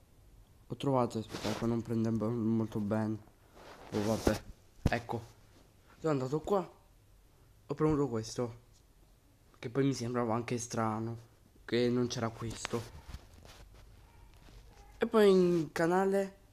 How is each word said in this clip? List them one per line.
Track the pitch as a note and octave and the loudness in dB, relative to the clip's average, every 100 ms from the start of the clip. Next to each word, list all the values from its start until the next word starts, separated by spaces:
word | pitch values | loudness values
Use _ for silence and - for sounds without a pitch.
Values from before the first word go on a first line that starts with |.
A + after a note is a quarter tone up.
| - - - - - - - | -20 -20 -20 -20 -20 -20 -14
ho | B2 | -6
trovato, | C#3 C3 A#2+ A2+ | 0 2 2 -2
aspetta, | G#2+ - G#2+ A2 | -6 -6 -4 -2
che | A2+ | -2
non | A#2 | -2
prende | A2+ A2+ A2+ | -2 0 0
bo-, | A2+ G#2+ | 0 -2
molto | A#2+ A2 A2+ A2 A#2 | 0 0 2 0 -4
bene. | G2+ A2 A2 A2 - - - - - - - | -2 -2 -2 -4 -10 -20 -20 -20 -20 -20 -8
Oh, | G#2+ | -4
vabbè. | G#2 G#2+ - G#2+ - - - - | 0 2 2 0 -4 -18 -20 -4
Ecco. | - A#2 A#2 A#2 - - - - - - - - | 0 0 -2 -8 -8 -18 -20 -20 -20 -20 -20 -6
Sono | D#3+ | -2
andato | C#3 B2+ D#3 | 0 0 -4
qua, | - G3+ E3 - - - - - - - - - - | -2 -2 -2 -10 -20 -20 -20 -20 -20 -20 -20 -20 -10
ho | |
premuto | C#3 D#3 D3 C#3 | 0 2 2 0
questo, | A2+ A2+ - A#2+ A#2 - - - - - - _ - - - | -2 -4 -4 -6 -6 -20 -20 -20 -20 -20 -20 _ -20 -20 -16
che | B2 | -4
poi | B2 C#3 | 0 2
mi | |
sembrava | B2 A#2 B2 A#2+ | 0 -2 0 0
anche | A2+ A#2 A#2+ | 0 0 -4
strano | - A#2 A2+ A2 A2+ A#2 - - - - | -4 -2 0 0 -4 -6 -12 -20 -20 -20
che | - A#2 A#2+ | -2 2 2
non | B2 B2 | 2 0
c'era | B2+ A#2 | -2 -4
questo. | A#2 A#2 - - A#2 A2 - - - - - - - - - - - - - - - - - - - - - | -4 -8 -8 -6 -6 -8 -14 -16 -18 -18 -20 -20 -20 -20 -20 -20 -20 -20 -20 -20 -20 -20 -20 -20 -20 -20 -6
E | A#3 | 2
poi | A3+ G#3 | 6 8
in | F#3 F3+ F3 D3 | 8 6 4 0
canale, | - E3 F#3 F#3+ G3 G3 - - | 0 2 4 2 2 0 -6 -20